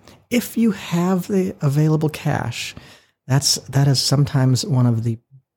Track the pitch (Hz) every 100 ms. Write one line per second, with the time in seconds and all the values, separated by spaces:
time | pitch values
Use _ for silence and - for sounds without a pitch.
0 | - - _ 240 - - 226 - - 170
1 | 180 190 180 196 185 - 143 143 156 156
2 | 156 - 151 - 123 - - - - -
3 | _ _ - 135 - - - 139 139 127
4 | - 139 143 135 131 127 - 127 123 113
5 | 117 113 _ - _